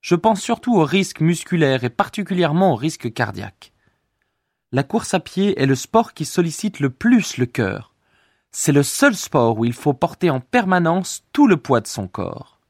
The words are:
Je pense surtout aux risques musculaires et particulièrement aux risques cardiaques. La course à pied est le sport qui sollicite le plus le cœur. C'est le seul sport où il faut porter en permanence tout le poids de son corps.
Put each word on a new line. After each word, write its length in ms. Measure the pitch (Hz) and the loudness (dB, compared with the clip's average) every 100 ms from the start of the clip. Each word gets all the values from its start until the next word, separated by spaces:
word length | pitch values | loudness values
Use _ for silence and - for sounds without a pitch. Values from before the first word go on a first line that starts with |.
Je 140 | - 175 | 0 0
pense 260 | 220 202 | 2 0
surtout 340 | - 226 - 226 | -2 -4 0 2
aux 80 | |
risques 380 | 151 185 185 - | 2 2 -2 0
musculaires 640 | 156 170 - 175 147 131 120 | 0 0 -2 0 2 2 -2
et 40 | |
particulièrement 840 | - 202 - 190 180 165 160 190 | -2 -4 -4 -6 0 0 2 2
aux 20 | 120 | 2
risques 380 | 151 - 120 | -2 -6 -10
cardiaques. 580 | - 110 101 - _ - _ _ _ _ _ _ _ _ _ _ | -4 -4 -4 -12 _ -20 _ _ _ _ _ _ _ _ _ _
La 100 | 123 | -4
course 300 | 139 226 - | -2 -4 -2
à 80 | 190 | -4
pied 360 | - - 202 - | -4 -2 -2 0
est 80 | 135 | 0
le 100 | 135 | 0
sport 380 | - 220 233 | 0 0 0
qui 120 | - 156 | -6 -6
sollicite 560 | - 170 151 214 - | -2 -2 -2 -8 -4
le 80 | 139 | -4
plus 480 | 127 233 247 - - | 0 2 2 2 -4
le 80 | 123 | -4
cœur. 480 | - 101 101 - _ _ _ _ _ _ | -2 -4 -4 -12 _ _ _ _ _ _
C'est 220 | - - | -6 2
le 100 | 143 | 2
seul 320 | 143 - 285 202 | 2 2 2 2
sport 420 | - 147 117 110 | -2 2 2 2
où 60 | |
il 80 | 117 | -2
faut 220 | 120 147 | -2 -2
porter 360 | 135 170 - 180 | 0 -2 -2 -2
en 120 | 131 | -2
permanence 840 | - 247 190 185 165 175 185 - _ | -2 -2 2 2 2 0 -4 -10 _
tout 160 | - 285 | 2 4
le 80 | 170 | 4
poids 240 | - 123 | 2 0
de 80 | 107 | 0
son 220 | - 95 | -10 -10
corps. 500 | - 90 - - _ _ | -6 -8 -8 -18 _ _